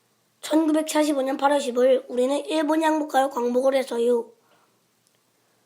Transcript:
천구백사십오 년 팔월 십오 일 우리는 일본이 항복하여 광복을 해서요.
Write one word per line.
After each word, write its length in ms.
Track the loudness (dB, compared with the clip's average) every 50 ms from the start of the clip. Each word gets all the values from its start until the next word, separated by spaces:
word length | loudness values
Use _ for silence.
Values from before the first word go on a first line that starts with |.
| _ _ _ _ _ _ _ _
천구백사십오 800 | -6 -2 0 0 2 2 0 0 0 0 0 0 0 0 0 -2
년 160 | -2 -2 -2
팔월 240 | 0 0 0 0 0
십오 220 | -2 -2 0 2 4
일 200 | 4 2 2 -2
우리는 380 | -4 -2 -2 0 0 0 -2 -4
일본이 380 | -2 -2 0 0 0 0 2 2
항복하여 460 | 2 0 0 -2 0 0 0 0 0
광복을 460 | -2 -4 -2 -2 0 0 2 2 2
해서요. 540 | 0 -2 -2 -2 -2 0 0 0 0 -2 -6 -14 _ _ _ _ _ _ _ _ _ _ _ _ _ _ _ _ _ _ _ _ _ _ _ _ _ _